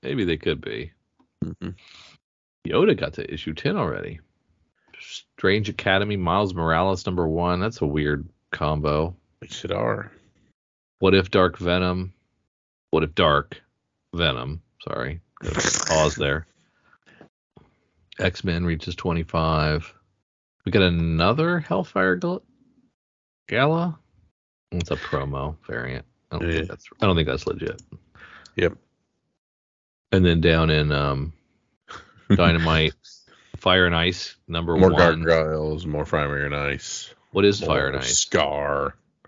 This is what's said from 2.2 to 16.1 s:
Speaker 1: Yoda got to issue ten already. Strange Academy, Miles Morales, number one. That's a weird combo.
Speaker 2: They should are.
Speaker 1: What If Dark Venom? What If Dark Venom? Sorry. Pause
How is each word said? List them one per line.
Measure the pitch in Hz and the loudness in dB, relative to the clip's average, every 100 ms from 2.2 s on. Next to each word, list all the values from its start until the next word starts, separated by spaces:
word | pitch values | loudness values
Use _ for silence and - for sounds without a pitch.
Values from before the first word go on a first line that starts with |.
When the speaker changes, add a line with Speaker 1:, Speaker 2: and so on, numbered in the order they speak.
| _ _ _ _ - | _ _ _ _ -4
Speaker 1:
Yoda | 113 202 139 | 2 2 2
got | 71 - | -2 -8
to | - | -10
issue | 78 - | -8 -8
ten | 78 151 196 | -6 -4 -2
already. | 92 50 50 82 - _ _ _ _ _ _ - | -2 -4 -8 -12 -18 _ _ _ _ _ _ -20
Strange | - - - - 98 104 104 | -18 -18 -18 -4 0 0 -2
Academy, | - 98 95 101 101 | -4 0 0 0 -2
Miles | 87 92 101 92 | 0 0 0 -2
Morales, | 82 82 95 90 - | 0 2 2 -2 -2
number | 90 80 | -2 -2
one. | 82 87 90 | 0 0 0
That's | 107 113 | -2 -2
a | 73 | -2
weird | 76 73 73 80 - _ | 0 -2 -2 -6 -16 _
combo. | - 76 76 73 76 82 90 _ _ | -4 -2 -2 0 0 -2 -6 _ _
Speaker 2:
They | - | -18
should | - 92 | -12 -6
are. | 95 113 104 - - _ _ _ _ _ _ _ _ | -4 -2 -4 -8 -20 _ _ _ _ _ _ _ _
Speaker 1:
What | 95 | 4
If | 95 92 | 4 4
Dark | 101 92 - | 4 2 2
Venom? | 87 90 90 90 92 - _ _ _ _ _ _ _ | -2 0 0 -2 -6 -12 _ _ _ _ _ _ _
What | 78 | -2
If | 78 | 0
Dark | - 85 73 - - _ _ _ _ _ | 2 4 4 0 -10 _ _ _ _ _
Venom? | 82 82 62 65 80 - _ | -2 -2 -2 -6 -10 -14 _
Sorry. | - - 65 82 - _ - - - - - | -10 -8 -8 -10 -14 _ -8 -4 -2 -2 0
Pause | 80 76 | 2 2